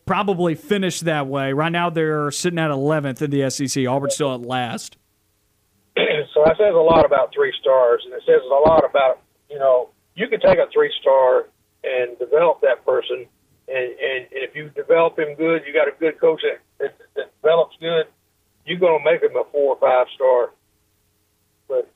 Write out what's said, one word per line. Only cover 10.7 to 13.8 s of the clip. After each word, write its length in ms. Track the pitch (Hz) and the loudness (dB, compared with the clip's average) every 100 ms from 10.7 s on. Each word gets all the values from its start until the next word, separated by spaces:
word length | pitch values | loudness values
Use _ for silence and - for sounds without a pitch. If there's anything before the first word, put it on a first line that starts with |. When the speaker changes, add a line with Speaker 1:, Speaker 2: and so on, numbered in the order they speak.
Speaker 2:
three 220 | 151 147 - | 0 0 0
star 460 | 143 135 131 127 117 _ _ _ | 2 4 4 2 -2 _ _ _
and 360 | 135 127 123 123 | -6 -4 -4 -6
develop 420 | 123 147 170 143 | -2 2 2 2
that 240 | 139 120 | 0 0
person, 400 | - 131 - 127 120 _ _ _ - | -2 -2 -4 -8 -12 _ _ _ -10
and, 100 | |
and, 440 | 131 | -8